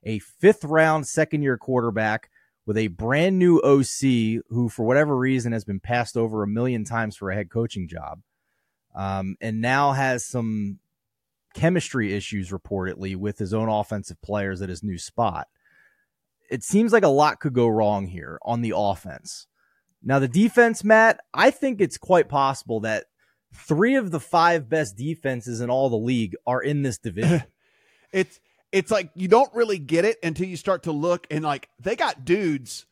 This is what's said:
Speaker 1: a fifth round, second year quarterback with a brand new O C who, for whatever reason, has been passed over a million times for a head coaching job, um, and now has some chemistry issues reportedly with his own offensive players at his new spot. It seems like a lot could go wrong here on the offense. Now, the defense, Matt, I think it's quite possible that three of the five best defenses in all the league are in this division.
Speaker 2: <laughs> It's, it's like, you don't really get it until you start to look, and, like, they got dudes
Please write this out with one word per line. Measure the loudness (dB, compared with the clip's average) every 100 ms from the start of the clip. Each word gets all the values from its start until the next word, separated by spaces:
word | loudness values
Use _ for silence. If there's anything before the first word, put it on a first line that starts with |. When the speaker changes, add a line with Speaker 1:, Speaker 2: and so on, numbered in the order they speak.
Speaker 1:
a | -6 -8
fifth | -8 _ 4 4 2
round, | 2 4 2 -2
second | -2 0 0
year | 0 -2
quarterback | 0 0 0 0 -2 -2 -6 _ _ _ -4
with | -2
a | -2
brand | -2 -2 2 2 4
new | 6 6
O | 6 4
C | 4 0 0 2 2 -2 -4
who, | -4 -4
for | -2 2
whatever | 2 2 2
reason, | 0 -2 -2
has | -6
been | -6 -8
passed | -2 -2 -2 -2
over | -2 -2
a | -4
million | -2 -2 -4
times | -4 -4 -6 -6
for | -6
a | -6
head | -4
coaching | -4 -4 -6 -10
job, | -10 -14 -16 _ _ _ _ _ _ _
um, | -10 -6 -4 -6 -8
and | -6 -4
now | 0 2 2
has | 0 -2 -2 -4
some | -6 -4 -4 -6 -8 _ _ _ _ _ _ _
chemistry | -2 0 0 -2 -4 -2
issues | -4 -4 -8 -6
reportedly | -10 -6 -6 -4 -6 -8 -6
with | -6 -6
his | -4
own | -2 -2
offensive | -2 -2 -8 -10 -16
players | -6 -4 -4 -6
at | -8
his | -8
new | -8 -8
spot. | -10 -2 -2 -2 -12 _ _ _ _ _ _ _ _ _ _
It | -8
seems | 0 2 4
like | 4
a | 4
lot | 4 4 2
could | -2
go | 2 2
wrong | 4 2 0 -4
here | -10 -12 -12
on | -6 -4
the | -2 -2
offense. | -2 -4 -8 -16 -16 -18 -20 _ _ _ _ _ -2
Now, | 0
the | 2
defense, | 2 4 6 4 4
Matt, | 4 6 6 4 -4
I | 4 4
think | 4 -4 0
it's | -2 -2
quite | 2 2 4
possible | 2 0 -2 -4 -4
that | -2 -4 -6 _ _ _ _
three | -20 -4 2 2 2
of | 0
the | -6
five | -2 2 4 2 0
best | -2 -2 -6
defenses | -8 -6 -4 -6 -6 -6
in | -2
all | 0 0
the | 0
league | 0 -2 -2 -6 -4
are | -2
in | -2 -2
this | -2 -6
division. | -8 -2 0 0 -2
Speaker 2:
<laughs> | _ _ _ _ _ _
It's, | -4 -4 _ _ _ _
it's | -4 0
like, | -2 -2 -8
you | 4
don't | 6 6 0
really | -2 -2
get | -2 0 2
it | 0
until | -4 -4 -6
you | -6
start | -2 -2
to | -2
look, | -4 -2 -2 -4
and, | -4
like, | -4 -6 -8 _
they | -8 -2
got | -2 -2
dudes | 0 0 0 -2 -6 -16 -18